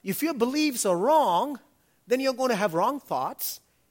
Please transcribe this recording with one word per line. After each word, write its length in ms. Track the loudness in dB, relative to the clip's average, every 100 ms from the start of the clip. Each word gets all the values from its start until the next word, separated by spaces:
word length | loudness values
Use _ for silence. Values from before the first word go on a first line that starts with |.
if 180 | -4 -4
your 120 | -2
beliefs 520 | 0 -2 0 -2 0 -2
are 120 | 0
wrong, 600 | 4 4 4 2 0 -6 _ _ _ _ -4
then 120 | 0
you're 140 | 0
going 160 | 0 0
to 60 | 0
have 180 | 0
wrong 260 | 2 0 -2
thoughts 600 | -4 -4 -4 -6 -10 -10 _ _ _